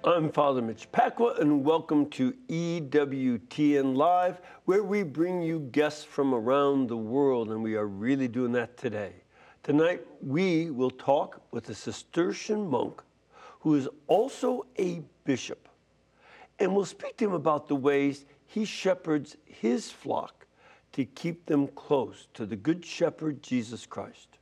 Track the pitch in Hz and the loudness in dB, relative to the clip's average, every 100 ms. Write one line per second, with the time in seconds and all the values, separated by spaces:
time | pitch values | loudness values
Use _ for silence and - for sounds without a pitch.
0 | - 175 156 151 147 131 113 110 - - | 4 2 2 2 2 2 -2 -6 -2 2
1 | - - 233 - 147 147 135 160 - 151 | 2 2 0 2 2 4 4 2 2 0
2 | 143 - 127 - - 165 170 170 139 147 | 0 0 -2 -2 -6 -4 -2 -4 0 2
3 | 139 135 131 117 - - 147 143 135 131 | 2 0 -2 -2 -6 0 4 4 2 2
4 | 160 180 180 180 - - - 190 196 208 | 4 4 2 -4 -16 -6 2 2 2 -2
5 | 175 135 175 180 165 165 139 139 151 147 | -2 -2 0 0 -2 -4 -2 2 2 0
6 | - - 139 123 110 139 143 139 123 117 | -10 -2 0 2 2 4 4 2 0 -4
7 | 110 131 139 123 110 110 110 107 104 98 | -2 2 2 2 -2 -4 -2 -2 -2 -4
8 | 113 139 127 123 123 120 113 - 123 107 | -2 0 0 -2 0 0 -4 -6 -6 -6
9 | 98 90 _ _ - _ - 147 165 180 | -8 -12 _ _ -20 _ 0 4 4 2
10 | - - 135 143 190 160 165 123 127 127 | -8 -12 -4 0 2 2 0 -2 -2 -2
11 | - 143 190 - _ 120 - 110 - 104 | 0 2 0 -10 _ -10 -10 -10 -10 -12
12 | - 170 185 196 - 214 196 120 - - | -6 -2 -2 -4 -4 -4 0 -2 -2 -8
13 | _ _ _ - - - 160 147 131 - | _ _ _ -20 -20 -4 2 2 0 -8
14 | - 185 262 - 254 247 - - 185 170 | 2 2 2 -2 -2 -2 -6 -4 -4 -4
15 | 143 _ - 127 - - - _ _ _ | -12 _ -4 -2 -4 -12 -16 _ _ _
16 | _ _ - - - - 190 196 175 - | _ _ -20 -20 -20 -2 2 2 -2 -8
17 | 571 - 208 175 151 147 - 143 135 143 | -12 -2 0 2 2 0 0 2 4 4
18 | 143 139 - _ _ 214 208 - 190 180 | 2 -2 -14 _ _ -4 -4 -2 0 0
19 | 160 151 - - _ - 220 240 - - | 0 -2 -2 -18 _ -4 -2 -2 -4 -12
20 | - - - _ - _ - - _ - | -6 -6 -6 _ -20 _ -20 -20 _ -6
21 | 127 - 170 165 - 147 139 - - 143 | -6 -4 -6 -6 0 0 0 -6 0 0
22 | 101 98 - - 107 104 107 175 - - | 0 -10 -20 -10 -8 -4 -2 -2 -6 -2
23 | 165 - 156 135 - 254 107 113 - - | -2 -2 -6 -6 -2 -2 -2 -12 -12 -12
24 | - - - _ | -12 -16 -20 _